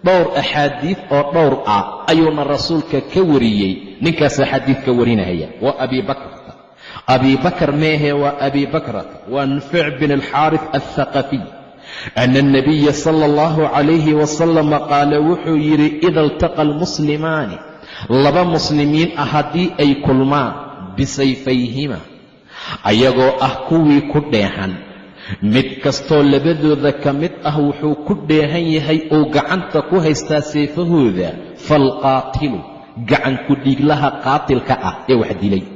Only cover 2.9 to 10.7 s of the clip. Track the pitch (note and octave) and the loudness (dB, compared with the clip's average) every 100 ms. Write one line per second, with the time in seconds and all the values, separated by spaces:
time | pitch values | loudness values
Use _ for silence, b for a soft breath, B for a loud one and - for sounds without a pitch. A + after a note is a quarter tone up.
2.9 | C#3 - F#3 F3+ C#3 A#2 G#2 G2 F#2+ - | -4 -2 0 4 4 4 2 0 -4 -10
3.9 | - D#3 - D3 - C3 C3+ C3+ C3+ B2+ | -4 -2 2 0 2 0 0 0 0 2
4.9 | A#2+ A#2 A2 F2+ F2 D#2 - A#2+ - C3 | 2 4 2 0 -4 -6 -4 -4 -2 -4
5.9 | B2+ A2 C3+ - - - - - B B | -2 -4 -8 -10 -18 -20 -20 -20 B B
6.9 | B - C3 C3+ C3+ E3 - D3 D3 D#3 | B 0 2 4 2 0 0 0 2 0
7.9 | D3+ D3 C#3+ C#3+ C#3+ C#3 C#3 C#3 D#3 D3+ | 2 0 0 -2 0 -2 0 -2 -4 -4
8.9 | G#2+ - - - C3+ C#3 C#3 - E3+ D3+ | -10 -10 -16 -6 -2 -2 -2 -2 -2 -2
9.9 | C3+ D3 C#3+ - C#3 D3+ D#3+ - | -2 0 0 0 0 2 0 -2